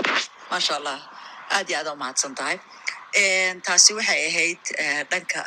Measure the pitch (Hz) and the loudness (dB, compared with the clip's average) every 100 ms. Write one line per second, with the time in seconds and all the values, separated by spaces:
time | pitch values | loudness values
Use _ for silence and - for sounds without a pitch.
0 | - - - - - 180 - 147 147 135 | 0 0 -2 -10 -6 -2 0 -2 -4 -8
1 | - - - - - 196 180 156 156 147 | -10 -18 -16 -14 -2 -2 0 -2 -4 -6
2 | 131 - 143 131 139 185 - - - - | -6 -2 -4 -2 -4 -4 -8 -12 -10 -10
3 | - 202 196 190 185 180 - 175 - 214 | -2 2 4 4 2 -2 0 6 8 6
4 | 220 151 156 170 165 175 - - 151 143 | 0 0 0 0 0 -2 -8 -6 -2 -2
5 | - 180 170 - | -2 -4 -4 -6